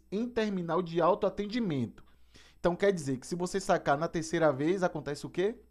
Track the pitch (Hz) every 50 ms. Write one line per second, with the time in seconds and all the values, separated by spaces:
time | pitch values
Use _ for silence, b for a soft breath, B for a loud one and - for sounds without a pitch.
0 | _ _ - 202 240 240 240 - 220 214 196 185 175 165 160 180 185 165 165 175
1 | 165 165 196 - - 190 190 - 208 208 196 247 233 196 156 135 120 104 - -
2 | b b b b b b b b b b b b - 180 170 170 - 202 202 175
3 | 147 135 135 123 - - - 170 175 180 - 196 190 - 185 160 160 165 143 143
4 | 160 170 - 175 156 156 - 170 165 156 139 131 147 160 185 202 180 175 175 160
5 | 135 135 147 143 - 143 - - 180 202 240 - - _